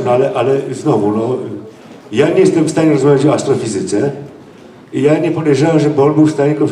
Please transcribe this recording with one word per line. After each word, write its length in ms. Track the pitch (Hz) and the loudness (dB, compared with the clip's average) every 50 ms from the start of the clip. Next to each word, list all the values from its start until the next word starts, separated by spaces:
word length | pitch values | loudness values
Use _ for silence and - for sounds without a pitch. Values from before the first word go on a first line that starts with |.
| - | 0
no 60 | - | 0
ale, 220 | 123 127 139 139 - | 0 0 0 0 0
ale 260 | - 127 135 135 139 - - 127 | -2 0 0 0 -2 -2 -6 -8
znowu, 380 | - - 151 123 104 101 104 | -4 -2 -2 0 0 0 -2
no, 240 | 107 110 113 123 127 113 107 - 104 104 - - - - - - - - - - | -2 -2 -2 -4 -4 -6 -6 -10 -12 -14 -14 -18 -20 -20 -20 -20 -20 -20 -14 -6
ja 160 | 107 117 147 160 | -2 0 0 2
nie 100 | 170 190 | 2 2
jestem 240 | 185 - 156 165 151 | 2 4 2 2 0
w 60 | - | 0
stanie 220 | - 160 160 156 | 0 0 2 2
rozmawiać 340 | 147 135 131 147 143 131 139 | 2 2 4 2 4 4 2
o 80 | 147 131 | 2 0
astrofizyce 800 | 107 - 139 131 107 - 110 98 95 92 92 101 101 127 143 139 - - - - - - - - - - - - - - - | 0 0 0 -2 -2 -2 -4 -4 -4 -4 -4 -2 -2 -2 -2 -4 -8 -12 -16 -18 -20 -20 -20 -20 -20 -20 -20 -20 -20 -16 -10
i 100 | - 131 | -4 0
ja 160 | 131 147 156 165 | 0 2 2 0
nie 120 | 165 165 | 0 -2
podejrzewam, 500 | - 156 156 151 139 127 156 165 160 151 | -2 -2 0 0 2 2 2 2 2 2
żeby 220 | 143 147 - 135 | 2 0 2 2
on 120 | 139 151 151 | 2 2 4
był 120 | 156 151 | 2 2
w 40 | 151 | 2
stanie 240 | - - 139 147 147 | 2 0 0 0 0
kon-, 140 | - 151 131 | 0 -2 -2